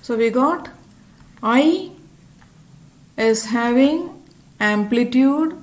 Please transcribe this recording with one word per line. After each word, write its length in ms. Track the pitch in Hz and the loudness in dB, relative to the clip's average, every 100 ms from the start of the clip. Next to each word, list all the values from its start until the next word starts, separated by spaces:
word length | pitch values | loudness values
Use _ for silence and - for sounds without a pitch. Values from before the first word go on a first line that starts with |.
So 160 | - 233 | -6 -2
we 140 | 226 | 0
got 400 | 226 277 349 - - - - - - - - | 2 0 0 -6 -20 -20 -20 -20 -20 -20 -8
I 480 | 220 247 311 359 - - - - - - - - - - - _ - - | 0 2 2 0 -6 -18 -20 -20 -20 -20 -20 -20 -20 -20 -20 _ -20 -2
is 300 | 220 220 220 | 0 0 -2
having 760 | 240 233 240 277 320 - - - - - - | -2 0 2 2 2 -6 -14 -20 -20 -20 -6
amplitude 1000 | 214 208 208 240 240 247 269 285 320 - | -2 -2 0 0 0 2 2 2 -2 -4